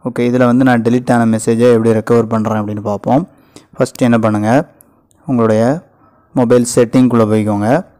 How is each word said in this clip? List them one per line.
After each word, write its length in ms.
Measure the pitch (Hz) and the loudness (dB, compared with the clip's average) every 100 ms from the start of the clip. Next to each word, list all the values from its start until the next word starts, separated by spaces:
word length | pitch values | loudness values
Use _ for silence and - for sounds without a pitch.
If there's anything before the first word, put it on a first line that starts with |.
| 127 | -8
ஓகே, 160 | 120 123 | -4 -2
இதில் 200 | 123 123 | 2 2
வந்து 140 | 120 131 | 2 2
நான் 140 | 120 113 | 2 0
டெலீட் 260 | 123 131 | -2 0
ஆன 100 | 120 113 110 | 0 0 -2
மெசேஜை 320 | - 113 123 117 | -2 0 2 2
எப்படி 160 | 113 110 | 2 0
ரெக்கவர் 300 | 104 120 113 | 0 0 0
பண்ணுறேன் 260 | 113 110 107 | -2 -4 -4
அப்படின்னு 200 | 104 104 104 | -6 -8 -6
பார்ப்போம். 340 | 101 - 127 185 _ _ - _ - | -6 -2 -2 -2 _ _ -20 _ -6
ஃபஸ்ட்டு 300 | 123 - 127 | -6 -2 0
என்ன 100 | 117 110 | 0 0
பண்ணுங்கள், 340 | 104 104 131 156 _ _ _ _ _ - | -2 0 0 -2 _ _ _ _ _ -6
உங்களுடைய 320 | 127 113 107 117 156 - _ _ _ _ - | -2 0 2 0 -2 -8 _ _ _ _ -4
மொபைல் 260 | 120 123 120 | 2 2 2
செட்டிங்குள்ளே 520 | - 117 131 127 120 110 | 0 0 2 2 2 2
போய்க்கோங்க. 380 | 107 107 104 104 147 190 | 0 -2 -2 0 -2 -4